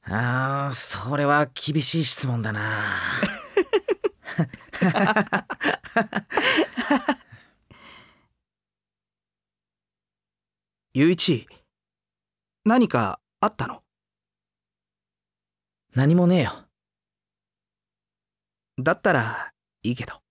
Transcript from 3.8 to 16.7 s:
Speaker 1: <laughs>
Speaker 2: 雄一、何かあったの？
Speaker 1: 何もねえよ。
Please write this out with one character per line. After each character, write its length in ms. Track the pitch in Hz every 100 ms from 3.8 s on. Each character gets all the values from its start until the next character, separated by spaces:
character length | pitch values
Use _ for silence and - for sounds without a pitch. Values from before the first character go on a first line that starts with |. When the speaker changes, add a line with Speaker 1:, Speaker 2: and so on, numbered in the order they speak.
| - 392 392 - - - 151 - - -
Speaker 1:
<laughs> 640 | 185 - - 214 208 196 - - - - - - 220 202 - - 523 523 - - - 294 - 269 _ - _ _ _ - - - - _ _ _ _ _ _ _ _ _ _ _ _ _ _ _ _ _ _ _ _ _ _ _ _ _ _ _ _
Speaker 2:
雄 180 | 131 156
一、 380 | 180 - 127 - - _ _ _ _ _ _ _ _ _ _
何 240 | 214 240 214
か 320 | 127 104 - _ _
あ 60 | 214
っ 100 | -
た 100 | 117
の？ 160 | - _ _ _ _ _ _ _ _ _ _ _ _ _ _ _ _ _ _ _ _ _
Speaker 1:
何 200 | 127 139
も 120 | 170 175
ね 140 | 180
え 20 |
よ。 240 | 117 - -